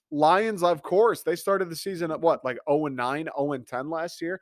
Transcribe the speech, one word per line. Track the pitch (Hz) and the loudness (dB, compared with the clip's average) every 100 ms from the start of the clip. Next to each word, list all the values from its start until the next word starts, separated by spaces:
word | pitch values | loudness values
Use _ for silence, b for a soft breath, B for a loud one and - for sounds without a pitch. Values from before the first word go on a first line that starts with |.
| _ | _
Lions, | 294 156 180 226 208 | 2 4 4 2 0
of | 175 170 | 0 0
course, | - 180 226 175 | 0 4 4 2
they | - 170 | -2 -2
started | - 196 185 | 0 -2 -2
the | 160 | -8
season | - 185 170 | -8 -6 -4
at | 156 | 0
what, | 165 143 127 | 2 2 0
like, | 120 - | -4 0
oh | 147 151 | 0 0
and | 131 | -2
nine, | 123 143 160 - | -2 -2 -4 -4
oh | 143 | -4
and | 139 120 | -4 -6
ten | 127 139 | -8 -6
last | 160 170 - | -6 -8 -8
year? | 170 185 | -8 -8